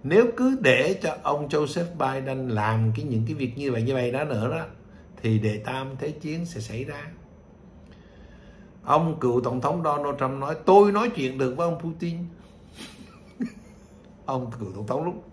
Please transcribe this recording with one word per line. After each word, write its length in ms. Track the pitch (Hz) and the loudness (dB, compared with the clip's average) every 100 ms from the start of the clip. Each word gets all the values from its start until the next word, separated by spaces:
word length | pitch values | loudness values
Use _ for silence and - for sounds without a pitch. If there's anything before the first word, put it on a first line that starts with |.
Nếu 220 | 131 190 240 233 | 6 6 6 4
cứ 200 | 254 262 | 2 4
để 380 | 139 123 147 190 | 6 6 4 0
cho 140 | 160 147 | -2 -2
ông 240 | 143 147 143 | -2 -2 0
Joseph 480 | 151 147 175 170 156 | 0 0 -2 -4 -2
Biden 500 | 135 135 131 131 127 | -2 -2 -4 -4 -2
làm 440 | 107 107 113 113 110 | 0 2 2 2 0
cái, 100 | 151 | 0
những 180 | 113 113 | 0 0
cái 100 | 151 | -2
việc 220 | 127 123 | -4 -2
như 140 | 143 | -2
vậy, 100 | 117 | 0
như 120 | 117 | 0
vậy 180 | 131 123 | 2 0
đó 120 | 131 | -2
nữa 280 | 151 113 120 | -2 -2 -2
đó, 140 | 160 160 - - - - - | -4 -8 -14 -20 -20 -20 -6
thì 180 | 113 110 | 0 2
đệ 220 | 107 107 120 | 2 -2 -6
tam 220 | 131 135 135 | -6 -6 -6
thế 120 | 147 | -8
chiến 340 | 151 156 165 175 | -6 -8 -6 -6
sẽ 140 | - | -8
xảy 240 | 110 113 | -8 -8
ra. 280 | 135 143 151 - - - - - - - - - - - - - - - - - | -8 -10 -14 -18 -20 -20 -20 -20 -20 -20 -20 -20 -20 -20 -20 -20 -20 -20 -20 -14
Ông 360 | - 151 165 147 | 2 4 4 2
cựu 220 | 127 120 | 2 2
Tổng 200 | 120 127 | 0 -2
thống 220 | 147 170 | 0 0
Donald 360 | 160 143 143 135 | 0 0 -2 -2
Trump 200 | 131 139 | -2 -2
nói, 160 | 139 160 - | -6 -2 8
"Tôi 260 | 196 208 | 8 8
nói 180 | 208 240 - | 4 0 -2
chuyện 220 | 131 131 | -4 -2
được 200 | 131 123 | -2 0
với 120 | 170 | -2
ông 100 | 165 | -2
Putin." 380 | 165 160 170 170 170 - - - - - - - - - - - | -8 -6 -6 -6 -10 -14 -20 -20 -20 -18 -18 -18 -20 -20 -20 -8
<laughs> 60 | - - - - - - - - - | -8 -8 -20 -20 -20 -20 -20 -14 -6
Ông 260 | 131 120 113 | -6 -6 -8
cựu 120 | 101 92 | -10 -8
Tổng 120 | 107 | -4
thống 160 | 131 | -2
lúc 200 | 170 214 - | -2 -6 -16